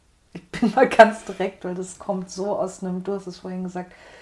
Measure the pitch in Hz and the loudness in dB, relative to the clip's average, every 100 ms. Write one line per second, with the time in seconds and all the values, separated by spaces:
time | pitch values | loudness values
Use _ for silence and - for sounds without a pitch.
0 | _ _ _ 180 - - 226 262 262 - | _ _ _ -20 -14 -2 0 4 4 8
1 | 214 - - 190 196 - 180 180 185 - | 8 6 -10 -6 -6 -6 -8 -8 -10 -10
2 | - 190 185 190 208 190 185 - 185 180 | -8 -6 -8 -8 -4 -4 -6 -6 -8 -6
3 | 185 196 190 175 185 185 185 180 180 - | -6 -6 -8 -14 -12 -8 -8 -10 -12 -18
4 | - - | -20 -20